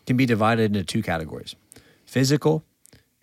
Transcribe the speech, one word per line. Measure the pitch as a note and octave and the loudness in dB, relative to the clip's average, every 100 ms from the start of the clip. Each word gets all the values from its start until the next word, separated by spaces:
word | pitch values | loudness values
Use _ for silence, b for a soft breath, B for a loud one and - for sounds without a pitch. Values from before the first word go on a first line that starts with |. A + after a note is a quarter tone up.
| - | -2
can | B2+ | 0
be | B2+ | 2
divided | G#2+ A2 A2+ G#2+ G#2 | 2 2 2 2 0
into | |
two | F2 A2+ | -2 -4
categories, | G2 E2 D#2+ - - - _ b b b b | -4 -6 -6 -12 -14 -20 _ b b b b
physical | B2+ C3 D3 D3+ D#3 - _ _ b b _ | -2 2 2 2 0 -4 _ _ b b _